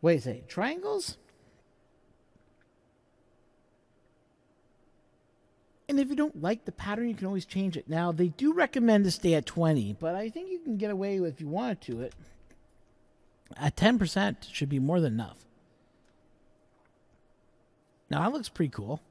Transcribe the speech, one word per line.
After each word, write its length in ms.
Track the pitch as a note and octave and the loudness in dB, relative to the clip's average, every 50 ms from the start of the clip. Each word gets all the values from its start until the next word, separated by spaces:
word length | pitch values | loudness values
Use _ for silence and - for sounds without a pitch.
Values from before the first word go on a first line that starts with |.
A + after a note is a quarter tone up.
Wait 180 | - E3 E3+ D3+ | 6 4 4 4
a 20 | |
second. 260 | A#2 - G#2+ A#3+ - - | 2 -4 -6 -8 -10 -12
Triangles? 680 | - - G3 B3+ D4+ F4 F#4 G#4 G#4+ G4+ F4 - - - _ _ _ _ _ _ _ _ _ _ _ _ _ _ _ _ _ _ _ _ _ _ _ _ _ _ _ _ _ _ _ _ _ _ _ _ _ _ _ _ _ _ _ _ _ _ _ _ _ _ _ _ _ _ _ _ _ _ _ _ _ _ _ _ _ _ _ _ _ _ _ _ _ _ _ _ _ _ _ _ _ _ _ _ _ _ _ _ _ _ _ _ _ _ | -6 -4 -4 -4 -4 -6 -6 -4 -4 -4 -4 -6 -10 -12 _ _ _ _ _ _ _ _ _ _ _ _ _ _ _ _ _ _ _ _ _ _ _ _ _ _ _ _ _ _ _ _ _ _ _ _ _ _ _ _ _ _ _ _ _ _ _ _ _ _ _ _ _ _ _ _ _ _ _ _ _ _ _ _ _ _ _ _ _ _ _ _ _ _ _ _ _ _ _ _ _ _ _ _ _ _ _ _ _ _ _ _ _ _
And 100 | C#4+ C#4 | 2 2
if 100 | C#4 C4 | 2 2
you 60 | C#4+ | 2
don't 260 | C4 D4 D4+ - F3 | 0 0 0 0 -2
like 260 | C#3+ F3 A3 A3+ _ | 0 0 0 0 _
the 60 | - - | -12 -10
pattern, 360 | - - G3 G#3 A3 A#3+ A#3+ | -6 -4 -2 -2 0 0 -2
you 80 | A3+ | -2
can 100 | - F#3+ | -2 -4
always 180 | F#3 G3+ F#3+ E3+ | -2 -2 -2 -4
change 300 | - - F#3+ F#3+ F#3+ E3 | -4 -4 -2 -2 -2 -2
it. 120 | D#3+ - - | -4 -6 -2
Now, 240 | D#3 D#3+ E3+ F3 E3+ | -2 0 0 0 2
they 160 | D#3 F3+ F3+ | 2 2 0
do 240 | D#3 - C4 D4 D#4+ | 0 0 0 2 4
recommend 540 | F4 E4+ - - C4+ A#3 A#3 A3 G#3 G3+ | 4 2 2 2 2 6 6 6 6 6
to 40 | F#3 | 4
stay 240 | E3+ - - F#3 E3 | 0 2 4 4 4
at 100 | D#3 C#3+ | 4 2
twenty, 520 | - - E3 E3+ D#3+ D#3 C#3+ G#2+ G2+ G#2+ - | -2 -2 2 4 4 4 4 2 -2 -4 -4
but 160 | - D#3+ F3 | -4 -4 -2
I 140 | F#3+ G#3+ A3+ | -2 -4 -6
think 240 | A3 D#4+ F4+ F#4+ F#4+ | -6 -8 -8 -6 -8
you 80 | F4 | -8
can 160 | E4 D4+ A3+ | -4 -4 -4
get 160 | G3+ G#3 G#3 G#3 | -2 -2 -2 -2
away 260 | F#3+ G3 G3+ G3 F#3+ | -2 -2 -2 0 0
with, 160 | F3+ E3+ C#3+ | 0 -2 -4
if 60 | - | -6
you 80 | E3 D3 | -8 -6
wanted 320 | D3+ F#3 A#3+ B3 G#3+ - | -4 -2 -2 -2 -4 -6
to, 220 | - - B2 A2+ A#2+ | -6 -8 -8 -6 -6
it 120 | C3 - - - - - - - - - - - _ _ _ - _ _ _ _ _ _ _ _ _ _ _ _ _ - | -10 -10 -14 -20 -20 -20 -20 -20 -20 -20 -20 -20 _ _ _ -20 _ _ _ _ _ _ _ _ _ _ _ _ _ -12
at 200 | - C3 D3 - | -2 -2 -2 0
ten 220 | - - G#3+ B3 A#3 | 4 4 4 4 4
percent 480 | G3+ D#3+ - G3 G3 G3+ - - - - - | 2 0 0 0 0 0 -2 -6 -12 -12 -6
should 160 | - D3 C#3+ | -6 -4 -2
be 100 | C#3+ C3+ | -2 0
more 220 | C3 C#3 E3 F3+ | 0 2 2 2
than 140 | E3 C#3+ A2 | 2 2 0
enough. 320 | A2 A2+ - - - - _ _ _ _ _ _ _ _ _ _ _ _ _ _ _ _ _ _ _ _ _ _ _ _ _ _ _ _ _ _ _ _ _ _ _ _ _ _ _ _ _ _ _ _ _ _ _ _ _ _ _ _ _ | -2 -4 -6 -10 -20 -20 _ _ _ _ _ _ _ _ _ _ _ _ _ _ _ _ _ _ _ _ _ _ _ _ _ _ _ _ _ _ _ _ _ _ _ _ _ _ _ _ _ _ _ _ _ _ _ _ _ _ _ _ _
Now, 140 | C#3 C#3+ D#3+ | -4 0 0
that 100 | G#3 C4+ | 0 -2
looks 180 | D#4 A3+ - | -2 -6 -8
pretty 200 | _ - F3 C#3 | _ -2 -2 -2
cool. 300 | - - G2+ G#2 C3+ D#3 - _ | -2 -6 -8 -8 -8 -10 -10 _